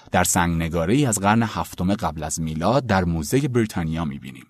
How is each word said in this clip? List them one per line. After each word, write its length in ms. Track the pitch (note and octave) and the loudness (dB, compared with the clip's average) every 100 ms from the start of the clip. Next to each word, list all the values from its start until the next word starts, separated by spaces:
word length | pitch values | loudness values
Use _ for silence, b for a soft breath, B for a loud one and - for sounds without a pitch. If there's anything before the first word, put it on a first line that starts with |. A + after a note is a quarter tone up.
| B | B
در 120 | F#2 | 0
سنگنگاره‌ای 840 | F2+ F#2+ E2+ E2 E2 E2+ E2 C3+ C#3 | 2 2 2 0 0 0 2 2 2
از 140 | F#2+ | 2
قرن 240 | G2 A2+ | 2 2
هفتم 500 | A2 F2 E2 - F2+ | 2 -2 -6 -2 -2
قبل 300 | G2+ E2+ D#2 | 0 -2 -6
از 180 | D2+ E2 | -6 -4
میلاد 440 | D#2+ D#2 F#2 C3+ B2 | -4 0 2 2 2
در 180 | F#2+ | 2
موزه 440 | F2 E2 D2+ C3 D3 | 2 0 0 0 2
بریتانیا 580 | A#2+ G#2+ F#2 D#2+ D#2+ D#2+ | 0 0 -2 -4 -2 -4
می‌بینیم. 400 | C2+ C2 B1 | -6 -12 -16